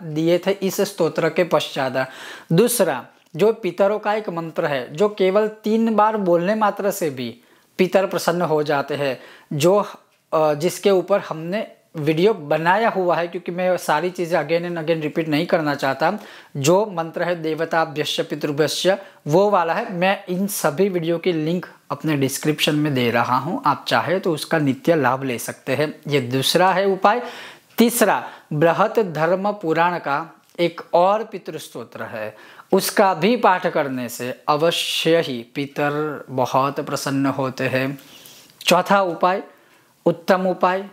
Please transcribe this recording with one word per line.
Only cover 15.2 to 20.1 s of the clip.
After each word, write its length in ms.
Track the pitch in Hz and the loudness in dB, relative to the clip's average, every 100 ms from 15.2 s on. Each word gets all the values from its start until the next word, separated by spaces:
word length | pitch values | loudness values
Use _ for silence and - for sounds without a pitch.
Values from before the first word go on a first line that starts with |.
| 160 | -2
नहीं 180 | 147 175 | 0 2
करना 280 | 180 151 | 0 0
चाहता। 440 | 139 139 135 160 202 - - - 147 | -2 -2 0 0 -2 -8 -20 -14 -2
जो 300 | 135 180 214 | 2 4 2
मंत्र 360 | 175 165 165 | -4 -6 -4
है 200 | 170 175 | -4 -4
देवताभ्यश्च 800 | 160 156 160 165 160 147 143 - | -4 -4 -2 0 0 -2 -4 -4
पितृभ्यश्च, 760 | 160 151 151 143 147 - 175 196 - - - | -4 -4 -4 0 0 0 0 0 -4 -12 0
वो 240 | 156 202 | 2 4
वाला 240 | 202 165 | 2 0
है। 180 | 165 233 | -2 -4
मैं 320 | 180 185 | 0 0